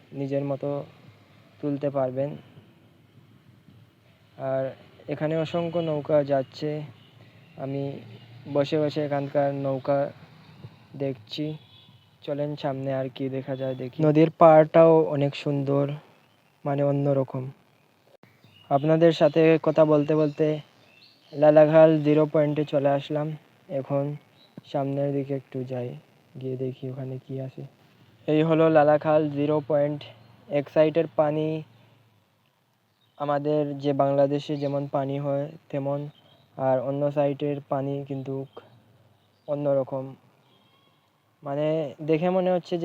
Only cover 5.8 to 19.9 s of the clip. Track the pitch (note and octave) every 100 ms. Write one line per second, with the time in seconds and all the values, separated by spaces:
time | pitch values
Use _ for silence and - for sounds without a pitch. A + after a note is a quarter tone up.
5.8 | E3 D3+ C#3+ D3+ C#3 C#3 C3 - D3+ D3+
6.8 | D3+ - - - - - - - C3+ C#3
7.8 | C#3 - - - - - - C#3 C#3 D#3
8.8 | D3+ D3+ D3 C#3+ C#3 D3 C#3 C#3 C#3 C3+
9.8 | C#3+ C#3 C#3+ - - - - - - -
10.8 | _ C#3 C#3 C3 - - D3+ D#3 - -
11.8 | _ _ _ _ - C#3+ D3 D3 D3 C3+
12.8 | C3+ C3 C3 C3 C3+ C3 C3+ C3 C3+ C3
13.8 | B2+ - D#3 D3+ D#3+ - E3 D#3 D#3 E3
14.8 | E3 D#3+ D#3 C#3+ C#3+ - D3 C#3+ C#3 C#3
15.8 | C#3+ D3+ - _ _ _ _ _ D3 C#3+
16.8 | C#3+ C#3+ C#3+ C#3 C3 C3 C3 - _ _
17.8 | _ _ _ _ _ _ _ _ - C#3
18.8 | D3+ D#3+ E3 D#3 D#3 E3 D#3+ D#3+ D#3+ D#3
19.8 | D#3